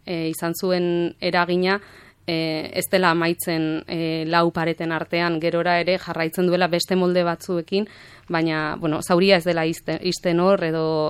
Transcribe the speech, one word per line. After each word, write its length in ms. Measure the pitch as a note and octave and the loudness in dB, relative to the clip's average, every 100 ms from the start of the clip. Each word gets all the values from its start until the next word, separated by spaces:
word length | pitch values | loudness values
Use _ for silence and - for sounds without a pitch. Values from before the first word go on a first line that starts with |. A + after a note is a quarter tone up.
e, 260 | - E3 D#3+ | -8 -4 -4
izan 240 | D#3+ E3+ | -4 -4
zuen 600 | E3+ F#3 F3+ F3 F3 E3+ - | -2 0 0 0 0 -2 -4
eragina, 600 | F3 F3+ F3 F3+ F#3 G3+ - - - _ | -2 0 2 0 0 -2 -4 -20 -20 _
e, 480 | - D#3+ D#3+ D#3 - | -6 -4 -2 -4 -6
ez 140 | F#3 - | -6 -2
dela 220 | F#3+ F3+ | 2 2
amaitzen, 720 | E3 E3 F3 F3+ D#3+ D#3 D#3+ | 2 0 -2 -2 -2 -2 -4
e, 400 | - E3 E3 D#3+ D#3+ | -6 -6 -4 -4 0
lau 260 | E3+ E3+ | 2 2
pareten 400 | E3+ E3 E3 E3 | 0 -2 -2 -4
artean, 480 | D#3+ E3 E3+ E3+ E3 | -4 -4 -2 0 0
gerora 380 | E3+ E3+ F3 F3 | 0 0 2 2
ere 180 | E3+ F#3 | 2 -2
jarraitzen 480 | F3+ E3 E3 F#3 F3+ | -2 -4 -2 0 2
duela 200 | F3 F3 | 2 2
beste 280 | E3+ - F#3 | 0 0 2
molde 280 | F3+ F3+ | 2 2
batzuekin, 640 | E3+ E3 - F3 D#3+ F#3+ G#3+ - - - - | 0 -2 -4 -6 -2 -2 -4 -8 -20 -20 -4
baina, 480 | E3+ E3 D#3 D3+ - | 0 0 0 -2 -2
bueno, 240 | D#3+ D#3 | -2 -2
zauria 320 | - F3 F#3+ F3+ | 2 4 6 4
ez 60 | |
dela 220 | F3 E3+ D#3+ | 4 0 -2
iste-, 320 | E3 - D#3+ | -4 -4 -4
isten 380 | F3+ - F3+ E3+ | -4 -2 0 4
hor, 240 | F#3 G3 | 4 4
edo, 220 | E3 D#3+ D#3+ D#3 | 2 0 0 0